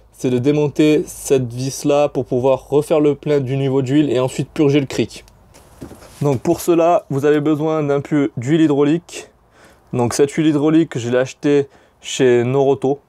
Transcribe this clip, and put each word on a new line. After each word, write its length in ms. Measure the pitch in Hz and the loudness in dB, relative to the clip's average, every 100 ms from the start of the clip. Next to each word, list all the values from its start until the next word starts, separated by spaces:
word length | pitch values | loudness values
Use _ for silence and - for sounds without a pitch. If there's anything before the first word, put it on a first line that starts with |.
| _ | _
c'est 180 | - 131 | -8 -2
de 80 | 123 | 0
démonter 680 | 127 151 147 - 151 151 - | 0 0 0 2 2 2 -2
cette 440 | - - 135 123 | -10 -2 0 0
vis 340 | 120 135 - | -6 -8 -4
là 240 | 147 143 143 | -2 0 0
pour 180 | - 127 | -2 -4
pouvoir 420 | 127 135 131 - | -2 0 0 0
refaire 320 | 143 147 160 | -2 0 0
le 140 | 151 | 2
plein 260 | 139 151 147 | 0 -2 -2
du 160 | 127 139 | -2 -2
niveau 240 | 135 135 | -2 -2
d'huile 300 | 127 143 143 | 0 0 2
et 80 | 120 | 0
ensuite 320 | 131 - 143 | -2 -4 -6
purger 300 | - 147 147 | 0 2 2
le 60 | 135 | 0
cric. 380 | - 113 - - - _ - - - - - - - | -4 -6 -8 -20 -20 _ -20 -20 -20 -20 -20 -20 -6
Donc 180 | 147 127 | -2 -2
pour 200 | 170 165 | -2 -2
cela, 460 | - 170 165 170 - | 0 2 2 2 -2
vous 160 | 139 | -2
avez 160 | 147 151 | 0 2
besoin 440 | 147 151 156 156 | 0 -2 -2 -2
d'un 160 | 143 143 | -2 -4
peu 300 | - 151 139 - | -2 -2 -2 -4
d'huile 260 | 120 160 | -2 2
hydraulique. 680 | 156 139 147 170 - - - _ _ _ - _ _ | 2 2 2 0 -4 -16 -20 _ _ _ -20 _ _
Donc 200 | 123 120 | -2 -2
cette 200 | - 143 | 0 0
huile 160 | - 156 | 2 0
hydraulique, 500 | 147 151 156 165 131 | 2 2 2 0 -4
je 100 | 117 | -2
l'ai 100 | 123 | -2
achetée 500 | 123 - 147 143 135 _ _ _ | -2 -4 0 0 0 _ _ _
chez 440 | - - 131 120 | -12 0 4 4
Noroto. 560 | 120 135 135 135 131 143 | 2 2 2 0 -2 -4